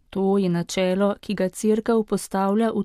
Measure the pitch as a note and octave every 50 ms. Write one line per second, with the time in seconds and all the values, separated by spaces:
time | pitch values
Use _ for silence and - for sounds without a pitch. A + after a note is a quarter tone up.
0 | _ _ - F#3+ G3 F#3+ G3 G3 F#3+ F3+ E3+ F3 E3+ - - F#3+ F#3 F3+ F#3 F#3+
1 | G3+ G3+ G3+ - - - G#3 - F#3+ F#3 - - - G#3+ G#3+ A3 - - A#3 A3+
2 | G#3+ - G#3 F#3+ - - - F#3+ G3 G3 G3+ G#3+ A3+ A3 - G#3